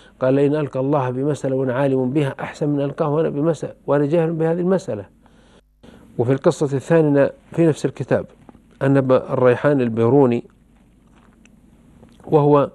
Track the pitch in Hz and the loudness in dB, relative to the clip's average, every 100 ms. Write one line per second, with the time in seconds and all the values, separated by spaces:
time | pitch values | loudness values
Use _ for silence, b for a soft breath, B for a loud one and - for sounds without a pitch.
0 | b - 127 139 143 151 143 131 135 147 | b -4 0 2 2 0 -4 -4 -2 -2
1 | 127 127 143 - 135 131 131 123 143 131 | -2 -4 -4 -4 -4 -2 -2 -2 0 0
2 | 127 147 139 - - - 151 143 143 139 | 0 -2 -2 -6 -12 -6 -4 -2 -4 -4
3 | 156 147 156 147 160 151 - - - 143 | -2 -2 -2 -2 -2 -2 -8 -10 -2 0
4 | 143 170 160 165 160 170 180 185 - 104 | 2 0 0 -2 -2 -2 0 -2 -2 -10
5 | 98 _ b b b b _ _ B B | -12 _ b b b b _ _ B B
6 | B - 120 135 175 - 143 139 - 165 | B -4 -2 0 0 0 -2 -4 0 2
7 | 151 143 131 - _ - 165 143 139 - | 4 2 2 -2 _ -2 0 0 -4 -6
8 | 135 117 - - - - _ _ 135 135 | -4 -4 -4 -14 -20 -20 _ _ 0 2
9 | 131 127 - 131 127 120 147 143 123 113 | 4 2 0 2 2 2 2 0 0 0
10 | 113 139 127 120 - _ _ _ _ _ | 2 4 4 0 -6 _ _ _ _ _
11 | _ _ _ _ _ _ _ _ _ _ | _ _ _ _ _ _ _ _ _ _
12 | - - - 151 143 143 135 | -20 -20 -2 2 4 4 2